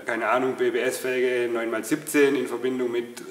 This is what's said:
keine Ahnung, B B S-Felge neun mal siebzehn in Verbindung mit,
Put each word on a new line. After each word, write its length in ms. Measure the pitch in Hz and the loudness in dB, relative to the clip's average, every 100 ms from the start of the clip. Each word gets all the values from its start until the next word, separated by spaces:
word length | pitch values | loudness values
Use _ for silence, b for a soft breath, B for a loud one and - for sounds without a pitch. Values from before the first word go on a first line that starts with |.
keine 240 | - 113 110 | -4 -2 2
Ahnung, 280 | 123 131 120 | 2 2 2
B 140 | 123 | 2
B 100 | 117 | 2
S-Felge 680 | 123 127 127 127 127 127 120 | 0 -2 -2 0 2 2 0
neun 200 | 117 113 | -2 -2
mal 140 | 113 | -4
siebzehn 520 | 104 151 - 147 139 135 | -2 -4 0 4 4 4
in 100 | 123 | -2
Verbindung 420 | 120 127 127 123 | -2 -2 0 -2
mit, 280 | 120 117 - 117 | -2 -4 -10 -10